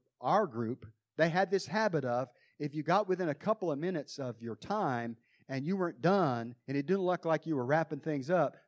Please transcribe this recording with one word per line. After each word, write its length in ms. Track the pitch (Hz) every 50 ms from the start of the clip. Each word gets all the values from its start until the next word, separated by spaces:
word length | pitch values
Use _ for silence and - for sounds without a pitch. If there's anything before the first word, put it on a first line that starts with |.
| _ _ _ _
our 260 | 123 131 165 202 220
group, 440 | 160 113 117 117 110 127 - - - - _ _ _ _
they 120 | - 156 170
had 220 | 156 180 196 180
this 160 | 196 190 -
habit 380 | - 160 214 220 214 170 151 131
of, 260 | 127 120 123 131 - _ _ _ _ _ _
if 160 | 147 151 143
you 80 | 156
got 260 | 139 151 170 202 214 185
within 200 | 185 180 185 -
a 60 | 139
couple 360 | - - 196 220 - 190 170
of 60 | 147 135
minutes 400 | 156 185 185 156 135 - - -
of 220 | 139 127 117 110
your 160 | 113 117 110
time 600 | - - - 196 214 196 151 127 120 117 113 117 - _ _ _ _ _ -
and 180 | 135 135 135
you 100 | 160 196
weren't 240 | 196 185 170 - 123
done 540 | 127 170 196 202 180 143 123 117 117 117 123 _ _ -
and 80 | 135
it 100 | 139 143
didn't 160 | 139 185 196
look 220 | 185 180 180 170 -
like 220 | 165 160 151 -
you 100 | 165 156
were 100 | 135 123
wrapping 340 | 123 143 160 160 156 156 139
things 300 | - 160 151 143 127 139
up, 260 | 185 175 151 123 - - _